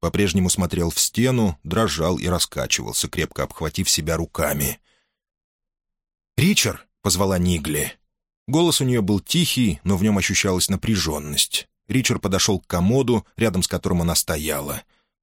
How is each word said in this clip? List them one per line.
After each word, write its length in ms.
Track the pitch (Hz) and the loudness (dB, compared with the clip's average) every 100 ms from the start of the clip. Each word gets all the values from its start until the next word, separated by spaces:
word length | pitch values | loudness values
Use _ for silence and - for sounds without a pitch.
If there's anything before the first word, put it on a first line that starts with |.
| 85 | -2
по-прежнему 420 | - 101 90 90 | 2 2 4 2
смотрел 400 | 92 90 85 85 | 2 0 0 -2
в 100 | - | 0
стену, 580 | - - 123 127 107 78 | -2 2 2 2 0 -2
дрожал 520 | 76 90 113 78 82 90 | -4 0 0 0 -2 0
и 100 | 87 | 0
раскачивался, 800 | 87 - - 60 - 53 58 - | 0 -2 -4 -4 -4 -4 -6 -4
крепко 340 | - 80 - | -4 -4 -4
обхватив 480 | 67 - 80 - 92 | -6 -4 -6 -4 -2
себя 260 | - 76 80 | 0 0 -2
руками. 640 | 82 - 76 73 67 - _ _ _ _ _ _ _ _ _ _ _ _ _ _ _ - | -4 -2 -2 -2 -4 -6 _ _ _ _ _ _ _ _ _ _ _ _ _ _ _ 0
«Ричард!» — 500 | 156 208 - 85 - _ | 2 4 0 -4 -12 _
позвала 360 | - 90 98 92 | -2 0 2 2
Нигли. 540 | 87 87 73 73 71 - _ _ _ _ - | 2 0 0 -4 -4 -8 _ _ _ _ -4
Голос 340 | 139 170 147 | 2 2 2
у 40 | |
нее 180 | 131 123 | 2 2
был 160 | 98 101 | 2 0
тихий, 640 | - 170 175 - 117 76 | 2 0 2 2 2 0
но 140 | 85 95 | 0 2
в 80 | |
нем 140 | 104 104 | 2 2
ощущалась 500 | 90 95 101 92 - | 2 0 0 0 0
напряженность. 1000 | 95 - 107 80 76 73 71 - - - _ _ | -2 0 0 0 -4 -6 -2 -2 -2 -6 _ _
Ричард 340 | 113 127 113 | -2 0 -2
подошел 380 | 101 92 - 95 | 0 0 0 0
к 80 | - | -2
комоду, 580 | 90 90 127 123 117 - - | 0 2 2 2 0 -2 -2
рядом 280 | 113 92 | -2 0
с 20 | 87 | -2
которым 360 | 90 - 87 | -2 0 0
она 120 | 85 | 0
стояла. 680 | 82 - 78 78 76 71 113 - _ _ _ | 0 -2 -4 -2 -4 -6 -10 -12 _ _ _